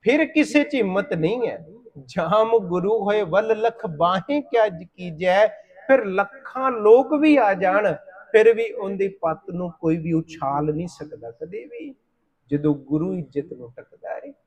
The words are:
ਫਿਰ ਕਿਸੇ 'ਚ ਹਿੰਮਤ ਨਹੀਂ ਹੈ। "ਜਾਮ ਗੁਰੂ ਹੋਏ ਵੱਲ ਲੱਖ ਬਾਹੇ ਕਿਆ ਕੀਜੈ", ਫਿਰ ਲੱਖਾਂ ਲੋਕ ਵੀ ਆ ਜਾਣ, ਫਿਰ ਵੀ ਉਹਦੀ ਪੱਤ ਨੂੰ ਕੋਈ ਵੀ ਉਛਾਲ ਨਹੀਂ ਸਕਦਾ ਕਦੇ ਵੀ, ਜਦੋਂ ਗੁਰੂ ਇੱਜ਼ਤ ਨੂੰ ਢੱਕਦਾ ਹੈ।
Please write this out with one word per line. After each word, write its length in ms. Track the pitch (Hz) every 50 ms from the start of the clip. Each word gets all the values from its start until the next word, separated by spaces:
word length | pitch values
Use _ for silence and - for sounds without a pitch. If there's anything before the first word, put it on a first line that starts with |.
ਫਿਰ 220 | _ 214 269 311 320
ਕਿਸੇ 400 | 311 - 311 294 302 - 294 285
'ਚ 100 | 285 294
ਹਿੰਮਤ 380 | 262 214 190 185 196 190 -
ਨਹੀਂ 360 | 190 165 156 170 220 247 233 165
ਹੈ। 180 | 107 92 160 160 196 240 _ - _ 143 135
"ਜਾਮ 540 | 127 - 190 160 165 202 214 220 226 226 226
ਗੁਰੂ 460 | 196 175 175 180 175 202 220 220 196
ਹੋਏ 180 | 202 208 214
ਵੱਲ 380 | 208 165 160 196 220 220 220 214
ਲੱਖ 260 | 220 233 226 - -
ਬਾਹੇ 540 | 185 156 147 165 175 185 190 175 - 285 294
ਕਿਆ 280 | 277 - - 233 214 208
ਕੀਜੈ", 760 | 180 165 180 - _ - 180 175 160 151 180 185 180 196 214 208 - - - _ - - -
ਫਿਰ 180 | - 269 262 220
ਲੱਖਾਂ 680 | 196 185 196 196 - - - - - - 254 262 262
ਲੋਕ 440 | 247 220 208 214 226 254 277 262 311
ਵੀ 220 | 285 302 311 294
ਆ 180 | 269 226 202 196
ਜਾਣ, 380 | 180 185 185 185 208 214 190 151 - - - - - - -
ਫਿਰ 220 | - 214 220 226 233
ਵੀ 160 | 214 233 214
ਉਹਦੀ 380 | - - 202 196 196 190 - 131
ਪੱਤ 420 | 131 _ - 160 160 160 _ -
ਨੂੰ 220 | 175 175 180 175 170 _
ਕੋਈ 160 | - 160 160
ਵੀ 160 | 170 156 165
ਉਛਾਲ 520 | 165 160 160 - 160 - 143 135 139 147 151
ਨਹੀਂ 240 | 156 151 156 175 170
ਸਕਦਾ 420 | - - 151 151 - 107 95 -
ਕਦੇ 340 | - _ 156 170 196 220 240
ਵੀ, 300 | 302 480 466 320 285 262 _ _ _ _ _ _ _ _ _ _ _
ਜਦੋਂ 240 | 143 147 147 151 147
ਗੁਰੂ 400 | 139 131 - 147 156 165 185 -
ਇੱਜ਼ਤ 380 | 180 151 - _ 143 143 180
ਨੂੰ 200 | - 123 123 117 _ -
ਢੱਕਦਾ 360 | - _ - _ - - -
ਹੈ। 180 | - - 285 277 _ _